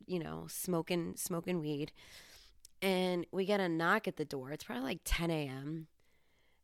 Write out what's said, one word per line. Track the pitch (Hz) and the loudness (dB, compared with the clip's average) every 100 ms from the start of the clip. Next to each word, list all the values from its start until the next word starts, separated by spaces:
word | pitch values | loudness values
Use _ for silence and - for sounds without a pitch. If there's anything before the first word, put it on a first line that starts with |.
| - | -6
you | 180 | -4
know, | 156 160 160 | -4 -8 -8
smoking, | - - 170 156 175 170 185 | -6 0 0 2 0 -2 -4
smoking | - 170 175 180 | -4 -2 0 0
weed. | 151 143 156 - - - - - - - - - | 0 -2 -4 -8 -20 -20 -20 -20 -20 -20 -20 -2
And | 190 185 185 180 - | 2 4 4 2 0
we | 185 190 | 0 4
get | 208 | 4
a | 185 | 4
knock | 160 170 214 196 | 4 4 4 2
at | - | -2
the | 147 | -4
door. | 139 131 | -4 -6
It's | 151 | -8
probably, | - 247 262 | -6 -4 -4
like, | 180 - | -4 0
ten | - 170 | 2 2
A | 160 143 | 2 0
M. | 131 139 160 160 _ _ _ _ _ _ _ | -4 -6 -6 -8 _ _ _ _ _ _ _